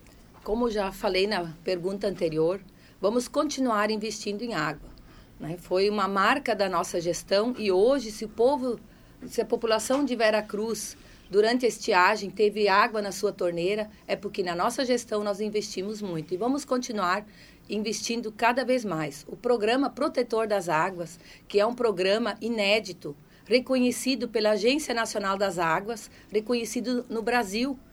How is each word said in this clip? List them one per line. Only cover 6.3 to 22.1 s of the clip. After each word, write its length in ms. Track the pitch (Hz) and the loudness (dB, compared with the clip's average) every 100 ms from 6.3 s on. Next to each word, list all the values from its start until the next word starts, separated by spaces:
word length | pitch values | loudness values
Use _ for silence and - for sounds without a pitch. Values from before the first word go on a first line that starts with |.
| 269 - 202 | 2 0 0
da 120 | 196 | 0
nossa 320 | 175 180 180 | 0 -2 -2
gestão 540 | 165 165 - 202 233 240 | -2 -4 0 2 2 0
e 120 | 214 | 2
hoje, 380 | 185 226 277 220 | 4 4 4 -2
se 160 | 208 214 | -8 -6
o 40 | |
povo, 500 | - 240 285 254 214 - - - - 247 | 2 2 4 0 -4 -8 -20 -20 -18 -8
se 120 | - | -4
a 60 | 226 | -2
população 580 | 233 226 220 - 269 | 0 2 2 2 0
de 120 | 277 240 | 0 2
Veracruz, 840 | 220 214 214 202 226 214 - - - - - | 4 2 0 -4 -4 -4 -8 -14 -20 -20 -2
durante 340 | 185 220 247 | 2 4 4
a 60 | 247 | 2
estiagem, 640 | - - 185 180 214 190 | 0 2 6 6 4 -2
teve 360 | 185 208 208 202 | 0 2 4 4
água 360 | 196 226 214 | 6 4 2
na 80 | 202 | -4
sua 200 | 180 202 | -2 -4
torneira, 560 | 190 180 170 175 214 214 - - | 0 -2 0 -2 -2 -6 -10 -6
é 80 | 196 | -6
porque 260 | 208 208 | -4 -4
na 140 | 180 175 | -4 0
nossa 280 | 208 247 | 0 0
gestão 400 | 254 247 - 214 | 0 -2 -2 -4
nós 160 | 208 196 | -2 -4
investimos 640 | 214 208 208 190 196 214 | -4 -4 -6 -6 -8 -6
muito 320 | 208 165 - | -6 -6 -6
e 40 | 180 | -4
vamos 280 | 233 285 - | -2 -2 -2
continuar 580 | 254 247 208 175 196 214 - - - - | -4 -2 -2 0 -2 -4 -16 -20 -20 -8
investindo 640 | 208 220 202 - 233 214 | -6 -4 -4 -4 -6 -6
cada 340 | - 233 247 240 | 0 0 2 2
vez 180 | 254 | 0
mais. 400 | 214 160 151 - - | 0 -4 -4 -8 -14
O 60 | 185 | -6
Programa 560 | 240 240 214 254 277 | 0 2 2 2 0
Protetor 560 | - 294 - 240 220 226 | 0 -2 0 0 0 0
das 220 | 202 170 | 0 2
Águas, 500 | 156 180 180 165 - - - - | 2 0 -2 -10 -12 -20 -20 -2
que 120 | 202 | 2
é 60 | 214 | 2
um 80 | 240 | 2
programa 600 | 233 180 185 | 0 2 2